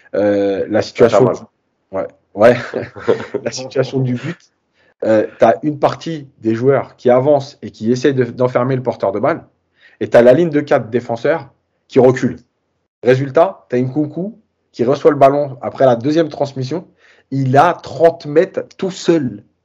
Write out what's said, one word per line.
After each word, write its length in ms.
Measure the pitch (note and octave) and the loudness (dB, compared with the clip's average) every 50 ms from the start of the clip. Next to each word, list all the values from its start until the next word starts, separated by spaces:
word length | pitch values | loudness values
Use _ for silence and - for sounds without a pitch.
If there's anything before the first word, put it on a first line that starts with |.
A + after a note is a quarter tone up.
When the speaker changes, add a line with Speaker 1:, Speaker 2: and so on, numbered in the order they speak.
| _ _ - | _ _ -4
Speaker 1:
Euh, 520 | - G2+ G#2 G2+ G2+ G2+ G2+ G2 F#2 - - | -2 0 0 0 0 0 -2 -2 -4 -4 -4
la 120 | G#2 G#2+ | -4 -4
situation 380 | - - - - B2+ A2+ A2 G2+ | -4 -6 0 2 2 4 4 4
Speaker 2:
Ça 40 | C3 | 2
va. 80 | G2+ E2+ | 2 0
Speaker 1:
du... 60 | - - - _ _ _ _ _ _ _ _ G2 | -4 -10 -18 _ _ _ _ _ _ _ _ -8
ouais, 120 | F#2+ F2+ - - _ _ _ - | -8 -8 -8 -12 _ _ _ 0
ouais. 220 | G2 G#2+ A#2+ B2 B2 - - - | 4 4 4 4 4 -2 -8 -10
<laughs> 720 | - - - - G#2 - A#2 G#2+ - - - - G2+ G#2+ | -10 -10 -10 -14 -6 -4 -2 -2 -2 -4 -8 -10 -8 -8
La 80 | A#2 | -8
situation 480 | A#2+ C3 C3 C3 - C3+ C3 C3 - C3+ | -10 -10 -12 -6 -4 -4 -4 -2 -2 -4
du 160 | C3 B2 B2 | -2 -2 -4
but. 220 | A#2+ - D3+ E3+ - _ _ _ _ _ _ _ _ _ _ _ _ - | -6 -6 -10 -12 -12 _ _ _ _ _ _ _ _ _ _ _ _ -2
Euh, 200 | A2 A2 G#2+ - - - - | 0 0 0 0 -2 0 2
t'as 160 | B2+ - A#2 A#2 - | 2 2 2 0 -2
une 160 | D3+ D3 C#3 | -6 -4 -2
partie 480 | D#3+ C#3+ - - - E3 E3 D3+ C#3 - _ _ | -2 -2 -2 -4 -8 -10 -10 -10 -14 -18 _ _
des 140 | - A2 A2+ | -4 -4 -2
joueurs 400 | A2+ B2 C3+ C#3 B2 - - - | 0 2 2 2 0 -2 -6 -12
qui 140 | _ - B2 | _ 0 2
avancent 480 | B2 B2+ C3 D3 D3 C#3 C3 - - _ | 2 4 4 2 2 2 0 -6 -14 _
et 100 | - G#2 | -18 -18
qui 200 | - - G#2+ A2+ | -14 -6 -2 -2
essaient 220 | B2 B2+ B2+ D3 C3+ | -2 0 0 0 0
de, 100 | B2+ B2 | 0 -2
d'enfermer 520 | A#2 - - B2+ B2 B2+ C3 B2 C3 C3+ | -4 -2 -2 -2 -2 0 -2 -2 -2 -4
le 80 | B2+ B2+ | -4 -4
porteur 280 | A#2+ A2+ - - G2 | -6 -6 -4 -4 -4
de 80 | F#2+ G#2 | -2 -2
balle. 260 | A2+ C#3+ E3 A#2 - _ _ _ _ _ _ _ _ _ _ _ | -2 -2 -4 -4 -8 _ _ _ _ _ _ _ _ _ _ _
Et 100 | A2 A2+ | -4 2
t'as 120 | - A#2+ | 4 6
la 120 | A#2 B2 B2+ | 8 8 6
ligne 160 | D#3 F3 E3 | 6 2 0
de 120 | D3 D3 | 0 -2
quatre 280 | C#3+ - D#3 C3+ A2+ G#2+ | 0 0 -2 -2 -2 -4
défenseurs 600 | A2+ A#2+ A#2 - A#2 A2+ - C#3+ D#3+ E3 C3 - _ _ _ _ _ _ _ _ | -6 -6 -4 -4 -6 -4 -2 -2 -2 -2 -6 -12 _ _ _ _ _ _ _ _
qui 100 | - - | 2 4
recule. 380 | D3+ C3 B2+ - C3+ A#2 E2+ - _ _ _ _ _ _ _ _ _ _ _ _ - | 4 4 4 2 -2 -4 -4 -8 _ _ _ _ _ _ _ _ _ _ _ _ 0
Résultat, 600 | A#2 C3 C3 C#3+ C3+ C3 E3 E3+ G3 F#3+ - _ | 2 2 2 0 0 2 2 2 2 0 -6 _
t'as 100 | _ B2+ | _ -2
Nkunku 600 | B2 B2+ B2+ C3 D3+ D3+ C#3+ - E3 F3+ G#3+ A#3 - _ _ _ _ _ _ | -2 -2 -2 -2 -4 -4 -4 -6 -8 -10 -10 -12 -14 _ _ _ _ _ _
qui 140 | _ - A#2+ | _ -2 0
reçoit 260 | A#2 C#3 C#3 - E3 | 0 0 2 2 2
le 60 | D3 | 4
ballon 400 | C3+ C3+ C3+ C#3 D3 D3 C#3 B2+ - | 6 4 4 4 2 -2 -6 -8 -10
après 240 | - B2+ - - C#3 | -10 -10 -2 2 2
la 120 | C3 A#2+ | 2 2
deuxième 320 | A#2 A2+ C#3+ D3+ E3 E3 D3 | 2 0 0 0 0 0 -2
transmission. 580 | - - D3 C3+ - C3 B2+ B2+ D3 F3 F3+ - _ _ _ _ _ _ _ _ | -4 -6 -6 -6 -6 -8 -8 -6 -8 -8 -10 -12 _ _ _ _ _ _ _ _
Il 260 | C3+ C3+ C3+ B2+ B2+ | -6 -4 -2 2 2
a 160 | C#3 D#3 F3 E3 | 4 4 2 0
trente 520 | - - - - - D#3+ E3 E3 - - | -2 -8 -14 -2 2 2 2 2 0 -6
mètres 360 | D3 D3 D#3 F#3 F#3+ - - - - - | -2 0 0 0 0 -4 -8 -10 -10 -10
tout 140 | - - F#3+ | -8 -8 -8
seul. 520 | F#3 - - - E3+ E3 C#3 B2 G#2 G2 - _ _ _ | -8 -4 -2 0 0 0 0 -4 -8 -12 -16 _ _ _